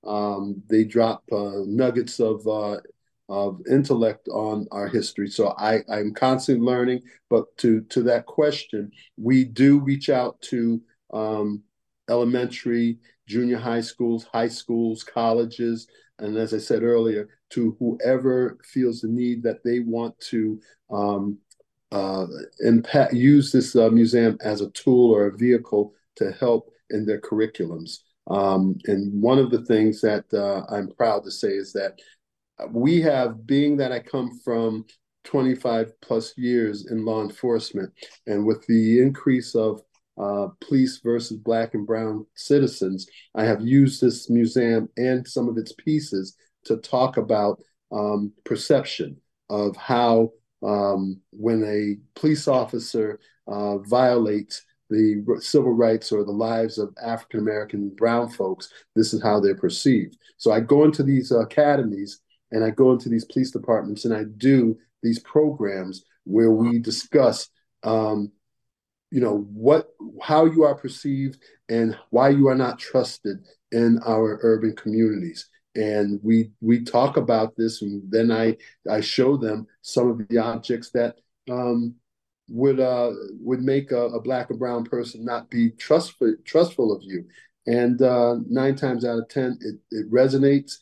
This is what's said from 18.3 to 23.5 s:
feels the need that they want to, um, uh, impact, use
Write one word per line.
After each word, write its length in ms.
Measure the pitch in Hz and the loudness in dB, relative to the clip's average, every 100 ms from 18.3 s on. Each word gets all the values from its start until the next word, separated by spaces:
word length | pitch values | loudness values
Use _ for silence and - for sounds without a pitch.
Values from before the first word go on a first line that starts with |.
| 127 127 - | 0 -2 -6
feels 380 | _ 131 127 117 | _ -2 -2 -2
the 60 | 110 | -4
need 360 | 117 123 117 | -2 -2 -2
that 200 | 117 110 | -4 -4
they 160 | 120 123 | -2 -2
want 400 | 117 117 117 - - | -2 -4 -6 -10 -6
to, 280 | 117 107 107 _ _ _ | -4 -2 -6 _ _ _
um, 480 | 104 101 101 101 101 _ _ _ _ _ | -4 -2 -2 -4 -8 _ _ _ _ _
uh, 320 | 101 98 95 90 69 - _ | -6 -4 -4 -6 -10 -16 _
impact, 500 | 113 117 117 147 - | 4 4 4 2 4
use 380 | 123 131 147 139 | 4 6 6 6